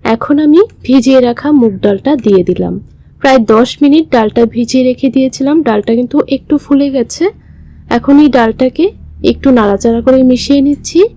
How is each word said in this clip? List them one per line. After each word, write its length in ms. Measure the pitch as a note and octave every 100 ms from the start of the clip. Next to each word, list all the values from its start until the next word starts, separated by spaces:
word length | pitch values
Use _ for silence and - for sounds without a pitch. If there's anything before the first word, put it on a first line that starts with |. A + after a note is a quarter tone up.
এখন 300 | - A3+ - C#4+
আমি 200 | D4+ D#4 A4+ -
ভিজিয়ে 380 | - C4 A#3 C4
রাখা 280 | B3 A#3+ C#4+
মুগ 220 | D4+ A#3 F#3+
ডালটা 320 | - G3 C4+ D4
দিয়ে 260 | A3 G3
দিলাম। 320 | F2+ F3+ F3+ F#3 - - - -
প্রায় 220 | C#4 C4 A3
দশ 240 | A3 B3+ -
মিনিট 260 | D4 D4+ D#4
ডালটা 320 | B3 G#3+ A3+ A#3
ভিজিয়ে 380 | A#3 A#3 B3+
রেখে 240 | B3+ B3 C4+
দিয়েছিলাম, 460 | C4+ C4 - C#4 D#4
ডালটা 300 | B3 G#3+ G#3
কিন্তু 220 | A3+ B3 D4 -
একটু 260 | C4+ - D4
ফুলে 300 | - C#4 C#4+
গেছে। 340 | C4+ A#3 - F#4 - - - - - -
এখন 240 | A#3 B3+ C#4+
এই 80 | D4+
ডালটাকে 540 | B3 A3+ A3 B3+ - F4+ - - -
একটু 240 | - A#3+ C4+
নাড়াচাড়া 500 | B3 G#3 G3 A#3 A#3
করে 180 | A#3 C4
মিশিয়ে 380 | B3+ B3 - C#4+
নিচ্ছি 400 | C#4 C#4+ - E4 A4